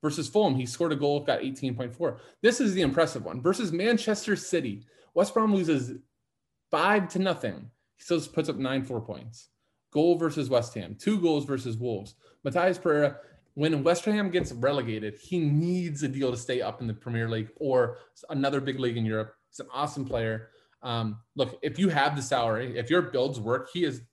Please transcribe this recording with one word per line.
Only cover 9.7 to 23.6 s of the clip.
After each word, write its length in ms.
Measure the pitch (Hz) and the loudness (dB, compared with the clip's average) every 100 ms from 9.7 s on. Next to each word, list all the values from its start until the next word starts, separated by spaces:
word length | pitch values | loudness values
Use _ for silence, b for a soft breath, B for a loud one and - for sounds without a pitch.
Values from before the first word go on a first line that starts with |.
| _ _ | _ _
Goal 240 | 147 165 170 | 2 4 4
versus 320 | 165 156 127 | 2 -2 2
West 260 | 127 117 | 2 2
Ham, 220 | 117 90 104 | -8 -10 -2
two 220 | - 214 | 0 2
goals 240 | 170 147 | 4 2
versus 320 | 143 135 120 113 | 0 -4 -4 -4
Wolves. 380 | 123 104 101 _ b b | -4 -4 -8 _ b b
Matheus 360 | 139 151 185 180 | -2 2 2 2
Pereira, 380 | 170 147 143 B B B _ | 2 4 2 B B B _
when 300 | - 156 151 | -2 0 2
West 200 | 143 175 214 | 2 2 2
Ham 240 | 208 196 | 0 2
gets 200 | 175 170 | 0 -2
relegated, 680 | 120 131 143 117 107 107 104 | 0 0 0 -2 -4 -6 -10
he 180 | - 180 | -4 0
needs 640 | 151 147 170 180 175 143 | 2 2 2 0 -2 -4
a 60 | 143 | -4
deal 220 | 131 131 | 0 -2
to 60 | 123 | -2
stay 260 | 120 127 | -4 -2
up 180 | 101 - | -2 -4
in 60 | 117 | -6
the 80 | |
Premier 340 | 110 - 117 113 | -6 -4 -4 -2
League 220 | 113 110 - | -2 -6 -4
or 420 | 147 127 117 B B _ - | 2 4 4 B B _ -8
another 300 | 147 139 139 | -2 0 0
big 200 | 135 135 | -2 -2
league 160 | 123 117 | -2 0
in 80 | |
Europe. 300 | 110 110 110 _ _ | 0 -2 -4 _ _
He's 100 | - | -16
an 80 | - | -10
awesome 320 | 127 147 143 | -4 -4 -4
player. 440 | 135 123 113 110 113 b b b | -4 -2 -2 -4 -8 b b b
Um, 360 | 127 120 107 107 _ - | -4 -2 -2 -6 _ -4
look, 220 | 135 - | -4 -2
if 160 | 147 147 | -6 0
you 120 | 190 | 2
have 260 | 151 143 147 | 4 2 0
the 60 | |
salary, 540 | 123 131 117 110 127 123 | 0 0 2 0 -2 -6
if 140 | 120 | 0
your 120 | 165 | 2
builds 360 | - 131 135 127 | 2 0 0 -2
work, 300 | 107 131 | -2 -2